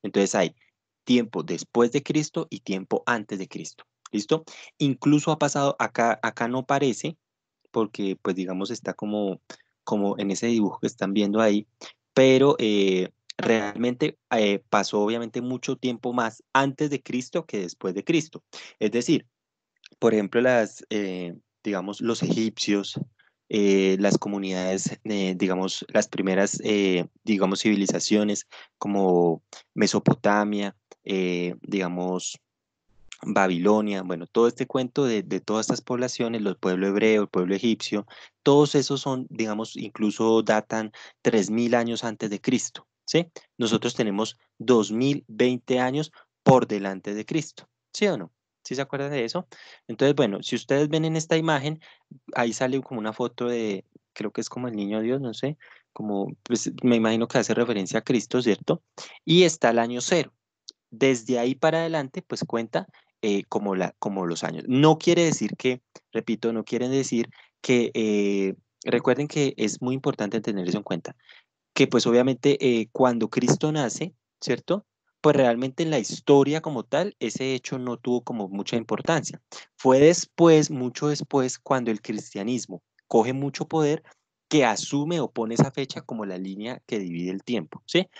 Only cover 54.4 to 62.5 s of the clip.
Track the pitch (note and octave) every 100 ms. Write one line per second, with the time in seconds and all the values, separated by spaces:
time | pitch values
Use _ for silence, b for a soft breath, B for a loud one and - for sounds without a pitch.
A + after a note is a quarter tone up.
54.4 | A#2 - B2 G#2+ G2+ A2 A2 C3+ C3 G#2+
55.4 | C3+ D#3 b b b - G#2+ G2 G2 -
56.4 | - A2+ - - B2+ A#2 A2+ A2+ A#2 C3
57.4 | A2 A#2 A#2+ G#2+ F#2 A#2+ - B2 - B2+
58.4 | A#2+ G2 - E3+ _ - B B - E3+
59.4 | F3 - A#2+ A#2 A#2 B2 - F3 - _
60.4 | _ _ - _ _ A2+ C3+ B2+ A2 B2
61.4 | A#2+ C3+ D#3+ D#3+ E3 D#3+ C3+ - - B2
62.4 | -